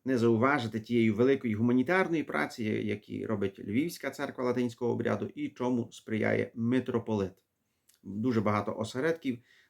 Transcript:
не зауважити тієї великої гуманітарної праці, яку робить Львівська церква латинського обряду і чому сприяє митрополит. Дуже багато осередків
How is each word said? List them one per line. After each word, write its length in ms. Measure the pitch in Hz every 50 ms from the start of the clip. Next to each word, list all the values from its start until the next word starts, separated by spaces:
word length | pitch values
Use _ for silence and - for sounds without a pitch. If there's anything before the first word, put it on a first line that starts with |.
| -
не 120 | 123 131 120
зауважити 640 | 113 117 117 110 117 135 147 143 117 113 107 113
тієї 320 | 107 - 120 120 113 110
великої 440 | 104 98 123 131 139 135 - 120 107
гуманітарної 680 | 104 113 120 123 127 127 143 180 190 185 170 170 160 139
праці, 400 | - - 151 - - - - 110
яку 640 | 107 110 110 107 104 107 107 - - 104 104 101 104
робить 320 | 113 101 101 95 - -
Львівська 520 | - - 101 123 156 175 165 - - 139
церква 320 | 135 - 147 135 131 - 131
латинського 480 | 123 120 127 123 120 113 - 123 117
обряду 380 | 117 113 117 113 110 104 110 107 -
і 140 | 147 147 139
чому 420 | - - 123 127 127 120 113 -
сприяє 600 | - - - - 110 107 110 107 107 110 107 107 -
митрополит. 760 | 120 113 117 127 131 120 - 120 117 113 - 110 104 95 92 - _ _ _ _ _ _ _ _ _ _ _ _ _ -
Дуже 380 | 95 98 104 110 131 120 113
багато 360 | 101 107 104 104 101 - - -
осередків 640 | 107 107 - 127 135 165 165 - - 139 117 120 - _ _ _ _ _